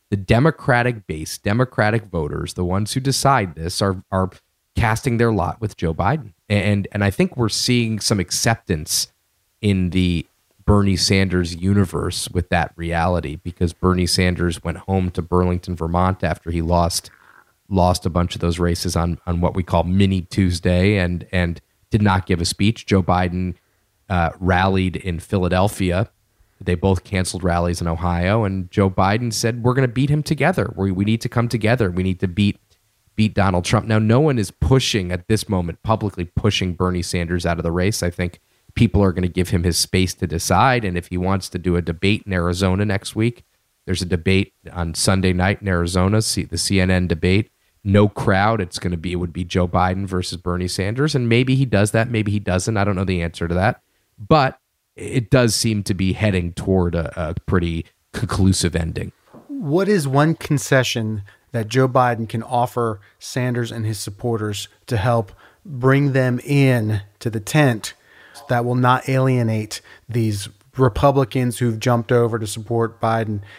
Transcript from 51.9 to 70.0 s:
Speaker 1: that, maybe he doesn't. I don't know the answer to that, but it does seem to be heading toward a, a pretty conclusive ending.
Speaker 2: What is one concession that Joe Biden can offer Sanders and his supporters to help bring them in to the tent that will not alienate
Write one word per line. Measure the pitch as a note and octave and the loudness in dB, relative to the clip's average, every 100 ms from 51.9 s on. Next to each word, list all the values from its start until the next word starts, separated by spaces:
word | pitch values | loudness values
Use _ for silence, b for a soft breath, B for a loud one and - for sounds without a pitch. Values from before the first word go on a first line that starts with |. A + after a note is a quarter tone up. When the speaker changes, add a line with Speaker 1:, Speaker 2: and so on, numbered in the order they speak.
Speaker 1:
that, | A2+ A#2 | 2 0
maybe | A2+ G2+ | 0 0
he | G#2 | -2
doesn't. | G2 F#2 A#2 G#2+ | 0 -2 0 -2
I | G2+ | 0
don't | F#2+ | 0
know | |
the | F#2 F2+ | 0 -2
answer | E2+ - E2+ | -4 -6 -4
to | |
that, | F2 G#2 - _ _ _ _ | 0 0 -2 _ _ _ _
but | G#2+ D#3 C3 - _ _ _ - | 2 4 4 -2 _ _ _ -14
it | A#2+ C3+ G#2+ | -4 -4 2
does | C3+ A#2+ | 4 4
seem | - A#2 G#2 | 2 0 -2
to | G2 | -2
be | F#2 F#2+ | -2 0
heading | - G#2+ F#2+ E2+ | 0 0 0 -2
toward | - - F#2+ F2 E2+ | -4 0 2 2 -2
a, | D#2 - D#2+ | -4 -6 -6
a | E2+ - | -6 -2
pretty | F#2+ E2+ E2 - b _ | 0 0 -4 -8 b _
conclusive | - F#2 F#2+ F#2+ F#2+ F2+ F2 | -8 -4 2 2 2 0 -2
ending. | E2 - - - _ - - | -4 -6 -10 -14 _ -20 -14
Speaker 2:
What | C#4 D#3 E3+ F#3+ | -8 -2 0 2
is | G#3 C#3 | 0 2
one | C3+ D3+ D#3+ | 2 2 0
concession | - D3 - C3+ B2 A#2+ A2 G#2+ G2+ b b | -2 -2 2 2 2 -2 -4 -6 -10 b b
that | A#2 G#2+ | -6 -2
Joe | B2+ C3 | 0 2
Biden | C3 B2 A#2 A2 | 2 2 0 -4
can | A#2 | -6
offer | A2+ B2 B2 B2 A#2 G2+ b b | -4 -2 -2 -2 -4 -4 b b
Sanders | - C3 B2+ B2 A2+ | -8 -4 -2 -2 -4
and | A2+ A2 | -6 -6
his | G2+ | -6
supporters | - G2+ A#2+ A2+ G#2+ G2+ - b - | -8 -8 -4 -4 -4 -6 -10 b -6
to | A2+ | -2
help | B2 A#2 G2+ - b b G3+ | 0 0 -2 -10 b b -14
bring | C3 C3 C#3 C#3+ | -2 2 4 4
them | C3 B2+ B2 | 2 0 -2
in | C3+ C#3+ C3+ B2 G#2+ G#2+ G2+ _ | 0 2 4 4 0 -2 -6 _
to | A#2 | -6
the | A2 | -6
tent | G2+ D#3 C#3+ A2 - - B B B - - | 0 2 2 2 -6 -16 B B B -20 -4
that | A#2+ | -2
will | A#2+ B2 | 0 2
not | B2 B2+ - | 2 2 0
alienate | C3 C3 B2+ A2+ A2 G#2+ - B B | 0 2 2 0 -2 -4 -10 B B